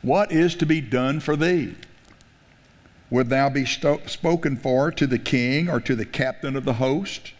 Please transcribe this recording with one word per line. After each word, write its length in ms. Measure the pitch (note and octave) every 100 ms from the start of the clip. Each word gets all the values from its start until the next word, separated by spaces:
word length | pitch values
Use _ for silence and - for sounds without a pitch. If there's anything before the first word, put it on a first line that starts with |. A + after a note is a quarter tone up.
What 280 | B2 E3+ G#3
is 220 | D#3+ F3 E3+
to 100 | D#3
be 120 | D#3+
done 400 | B2 B2+ C3 D3+
for 160 | D3 D3+
thee? 380 | D#3+ F3+ A#2 - - - - - - _ _ _ _ _ - - -
Would 200 | B2 A#2+
thou 200 | C3+ C#3
be 160 | C#3 B2+
sto-, 360 | - D3 D3 -
spoken 500 | - E3+ E3+ D3+ B2+
for 340 | C3+ B2+ D3+
to 160 | - C#3
the 100 | A#2+
king 520 | - C3 B2 C#3 F3
or 100 | C3+
to 140 | - A#2+
the 100 | G#2+
captain 500 | - C3 - C#3 C3+
of 80 |
the 100 | C3
host?' 600 | A#2 C3 D3 G3 - -